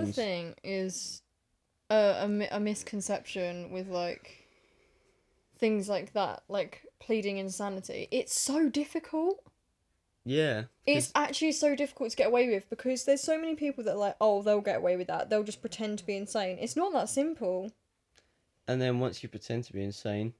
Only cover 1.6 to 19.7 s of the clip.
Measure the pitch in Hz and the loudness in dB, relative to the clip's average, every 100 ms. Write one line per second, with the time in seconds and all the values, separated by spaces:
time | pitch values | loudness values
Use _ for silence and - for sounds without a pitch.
1.6 | _ _ - 214 208 - 208 208 208 208 | _ _ 2 6 6 4 2 0 0 -2
2.6 | 208 208 - 208 190 202 - 196 175 175 | -2 -2 -6 -6 -4 -4 -4 -4 -4 -4
3.6 | 175 185 190 180 175 - - - _ _ | -8 -8 -4 -4 -4 -6 -14 -20 _ _
4.6 | _ _ _ _ _ _ _ _ _ - | _ _ _ _ _ _ _ _ _ 0
5.6 | 220 208 196 190 202 208 170 - - 196 | 2 2 0 -2 -2 -2 -2 -4 -4 -4
6.6 | 165 - - _ - 220 202 196 190 185 | -4 -6 -20 _ -2 0 0 -2 -4 -4
7.6 | 202 190 - - - 262 - - - 294 | -6 -6 -8 -8 -2 -2 0 0 0 2
8.6 | 302 285 285 320 - 311 339 392 - _ | 2 2 -2 -6 -4 -2 0 -2 -6 _
9.6 | _ _ _ _ _ _ 120 143 156 110 | _ _ _ _ _ _ -2 2 2 0
10.6 | 117 _ - 294 - 302 285 277 320 - | -4 _ 2 2 2 0 0 0 0 4
11.6 | 294 277 285 - 226 - 226 240 247 196 | 2 2 -2 -2 -6 2 4 4 4 2
12.6 | - 226 254 254 - 277 - 320 330 302 | -2 -4 -2 0 2 2 4 0 0 -2
13.6 | 294 277 214 196 202 - 214 202 208 208 | -2 -2 -2 0 0 4 4 4 4 4
14.6 | 202 110 180 180 180 160 - 214 214 - | 4 2 2 2 0 -2 2 2 2 -6
15.6 | 226 - 214 208 202 196 208 220 185 180 | -8 -4 -4 -4 -4 -4 -2 -2 -2 -2
16.6 | 226 302 381 294 214 269 311 320 196 185 | -2 0 2 2 2 2 0 0 -2 -2
17.6 | 208 - _ _ _ _ _ _ _ _ | -4 -12 _ _ _ _ _ _ _ _
18.6 | - 127 127 123 127 120 120 107 - 117 | -2 0 2 2 0 -4 -10 -12 -6 -6
19.6 | 120 | -4